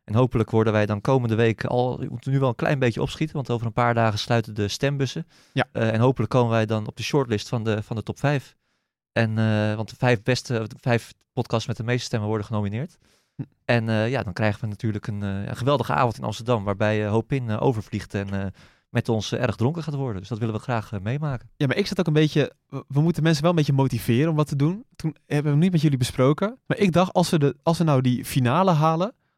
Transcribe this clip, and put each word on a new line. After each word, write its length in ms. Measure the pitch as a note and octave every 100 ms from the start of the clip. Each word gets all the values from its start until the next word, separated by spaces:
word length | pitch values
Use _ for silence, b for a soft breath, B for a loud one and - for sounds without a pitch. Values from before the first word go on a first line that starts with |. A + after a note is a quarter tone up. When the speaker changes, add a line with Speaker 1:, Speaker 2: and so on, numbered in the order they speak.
Speaker 1:
En 100 | -
hopelijk 360 | A2 B2+ A#2+ G#2+
worden 220 | A2+ A2
wij 140 | G#2+ G#2
dan 140 | G#2
komende 340 | - C3+ A#2
week 300 | G#2+ A#2 A2
al, 340 | - B2 B2 -
we 80 | B2+
moeten 200 | B2 C3+
nu 80 | C3+
wel 100 | C3
een 60 |
klein 240 | A2+ D#3+ C#3+
beetje 240 | B2 -
opschieten, 340 | C3+ - D#3 D3+
want 140 | B2
over 160 | A#2 A#2
een 60 |
paar 220 | A#2 A#2+
dagen 240 | A#2 A2+ G#2
sluiten 360 | - A#2 A2
de 140 | G#2+ G2+
stembussen. 580 | - C#3 C#3 C3 E3 - b b
Speaker 2:
Ja. 120 | C3+ -
Speaker 1:
Eh, 200 | - A2+
en 80 | A2
hopelijk 320 | B2+ B2+ A2
komen 180 | C3 A#2+
wij 160 | A2+ A2
dan 200 | A2 A2
op 100 | -
de 60 |
shortlist 460 | A2+ D3 B2 G#2+ -
van 160 | A#2+
de, 180 | A2 G#2+
van 140 | - A2
de 60 |
top 160 | - -
vijf. 380 | C#3 C#3+ - _ _ _ _ _ _
En, 260 | - A2+ A2
eh, 360 | A2 G#2+ G#2+
want 160 | G#2+ G#2
de 60 | -
vijf 260 | B2+ A#2
beste, 300 | C3 B2 - A#2 G#2+
de 80 | -
vijf 320 | C3 A#2 - - _
podcasts 340 | - - A#2 -
met 100 | A2+
de 60 |
meeste 220 | A2+ B2 -
stemmen 220 | A#2 G#2+
worden 180 | A2 G#2
genomineerd. 520 | G#2+ G2+ G#2+ D#3 _ _ _ _ -
Speaker 2:
Hm. 60 | - _
Speaker 1:
En, 240 | - A#2+ A2+
eh, 220 | A2 A2+
ja, 120 | C3
dan 100 | F#2+
krijgen 280 | F2 G#2+ G2
we 60 | A2
natuurlijk 400 | G2+ A2+ G#2 -
een, 160 | G2+
eh, 240 | G2+ G2 G2+
een 100 | -
geweldige 360 | A#2+ C#3+ A#2
avond 260 | D3 B2 -
in 60 |
Amsterdam, 400 | A#2 G#2+ A2+ A#2
waarbij, 400 | G2 G2 G#2+ G#2+
eh, 60 | G#2
Hopin, 400 | A2+ - C#3 A#2+
eh, 120 | G#2+
overvliegt 520 | C3+ A2+ - G#2 -
en, 260 | G2+ G2 G2
eh, 60 | G2 b b b _
met 180 | A#2+ -
ons, 240 | A2 -
eh, 100 | -
erg 140 | A#2+ -
dronken 260 | A#2+ E3+
gaat 120 | D#3
worden. 260 | C#3+ C3 F#2+
Dus 80 | G2+
dat 100 | G#2+
willen 160 | A2+
we 60 | G#2+
graag, 320 | - A#2 -
eh, 80 | G#2
meemaken. 500 | G2+ C#3+ D3+ B2+ - -
Speaker 2:
Ja, 100 | C#3
maar 100 | E3
ik 100 | G3+
zat 140 | G3
ook 60 | E3+
een 60 |
beetje, 400 | D3+ D#3 D#3 C3+ - _
we, 160 | C3+ -
we 120 | C#3
moeten 220 | E3 E3
mensen 200 | D#3+ D3+
wel 80 | E3
een 60 | E3+
beetje 160 | C#3+
motiveren 580 | C3+ C3+ A#2 - A#2 D#3+
om 60 | D3+
wat 120 | D3+
te 80 | C#3+
doen. 280 | D3 G3+ - -
Toen 200 | D#3 - -
hebben 180 | D3
we 60 | D3
het 80 | C#3+
niet 100 | F#3
met 80 | E3+
jullie 180 | D3+ C3
besproken. 600 | B2 - C3 D3+ G3 C4 -
Maar 120 | -
ik 140 | G3+
dacht, 200 | D#3+ F#3
als 180 | F#3 E3+
we 80 | E3
de, 180 | C#3+ -
als 160 | E3 E3
we 60 |
nou 160 | D#3+ C3
die 240 | B2+ B2
finale 460 | - C#3 A#2+ D3+ F#3+
halen, 440 | D#3 D#3+ D#3+ G3+ - _